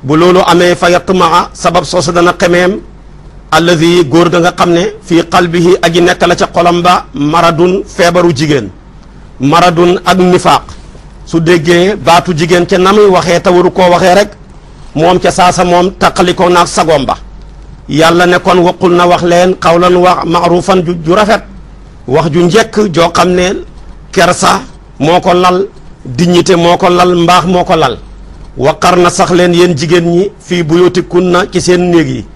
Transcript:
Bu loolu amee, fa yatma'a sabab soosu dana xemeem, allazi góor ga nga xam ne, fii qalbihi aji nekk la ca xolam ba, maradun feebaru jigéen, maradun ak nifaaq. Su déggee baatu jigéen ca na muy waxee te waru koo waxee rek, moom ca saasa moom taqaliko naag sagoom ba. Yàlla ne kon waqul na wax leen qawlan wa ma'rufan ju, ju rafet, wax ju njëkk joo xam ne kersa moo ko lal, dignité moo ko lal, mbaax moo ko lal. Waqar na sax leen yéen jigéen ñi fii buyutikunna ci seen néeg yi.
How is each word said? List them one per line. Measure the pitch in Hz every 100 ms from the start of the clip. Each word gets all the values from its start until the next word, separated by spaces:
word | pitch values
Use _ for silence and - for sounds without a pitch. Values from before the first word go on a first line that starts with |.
Bu | 135 151
loolu | 175 185 185
amee, | 175 175 175
fa | 175
yatma'a | 175 - 185 170 175 196
sabab | - 175 170
soosu | 156 180 175
dana | 175 170 175
xemeem, | 190 175 180 214 - - - - - - -
allazi | 160 170 170 170 175 151
góor | 156 175
ga | 175
nga | 170
xam | 175 175
ne, | 170 208 -
fii | - 165 -
qalbihi | - 175 170 170 175
aji | 170 170
nekk | 175 180 175
la | 175
ca | 190
xolam | 175 175 175
ba, | 175 180 -
maradun | - 147 170 170 156 180 190
feebaru | - - 175 170 175
jigéen, | 135 151 147 101 - - - - - - -
maradun | 135 165 175 165 175 185
ak | - 185
nifaaq. | 180 180 - 139 - - - - - - -
Su | 160
déggee | 160 175 151 175 185 208
baatu | 135 175 175 160
jigéen | 165 175 175
ca | 185
na | 185
muy | 208 208
waxee | 180 160 170
te | 185
waru | 180 180
koo | 196 180
waxee | 175 180
rek, | 185 208 - - - - - -
moom | 139 165 180
ca | 185
saasa | 170 180 175
moom | 180 175 185 185
taqaliko | - - 180 170 180
naag | 180 240
sagoom | - 160 151 127
ba. | - - - - - - - -
Yàlla | 147 160 170 180
ne | 160
kon | 190 180
waqul | 175 185 185
na | 175 175
wax | 170
leen | 170 175 185 185
qawlan | 175 170 180 180
wa | 180 175
ma'rufan | 143 170 175 170 175 190 165
ju, | 175
ju | 156
rafet, | 185 208 - - - - - - - -
wax | 139 156
ju | 156
njëkk | 170 196 220 - 214
joo | 156 170
xam | 170 175
ne | 180 180 330 - - - - -
kersa | - 175 180 180 185 - - - -
moo | 147 175
ko | 190
lal, | 180 185 180 196 - - -
dignité | 143 123 175 175 175 175
moo | 170 175
ko | 185
lal, | 175 180
mbaax | 175 170 180 165
moo | 185
ko | 175 170
lal. | 139 101 - - - - - -
Waqar | 131 156 180 175
na | 175
sax | 175 175
leen | 175 180
yéen | 175 175 156
jigéen | 160 175 170
ñi | 170 202 -
fii | - 180
buyutikunna | 160 170 180 180 170 175 180 175 185
ci | 185
seen | - 180 180
néeg | 170 143
yi. | 127 98